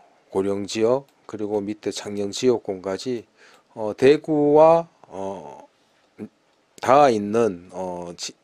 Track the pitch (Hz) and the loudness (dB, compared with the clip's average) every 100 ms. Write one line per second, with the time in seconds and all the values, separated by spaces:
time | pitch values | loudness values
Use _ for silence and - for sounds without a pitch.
0 | _ _ _ 95 98 101 98 110 110 135 | _ _ _ -4 -4 -4 -6 -2 0 0
1 | 139 _ - 107 104 104 101 104 104 - | -4 _ -16 -10 -4 -4 -4 -6 -8 -8
2 | 104 101 101 - 127 113 - 92 95 95 | -10 -6 -6 0 0 0 -4 -8 -8 -8
3 | 131 117 - _ _ _ _ 117 107 98 | -8 -10 -12 _ _ _ _ -10 -8 2
4 | 131 151 160 151 147 151 160 170 170 _ | 4 4 2 0 4 6 8 6 0 _
5 | - 92 98 92 71 71 - _ _ _ | -18 -10 -10 -10 -14 -20 -20 _ _ _
6 | _ _ 104 _ _ _ _ - - 143 | _ _ -20 _ _ _ _ -8 2 4
7 | 143 107 101 113 110 87 92 90 92 87 | 4 2 -2 0 0 -4 -14 -10 -10 -10
8 | 87 87 - - | -12 -14 -16 -16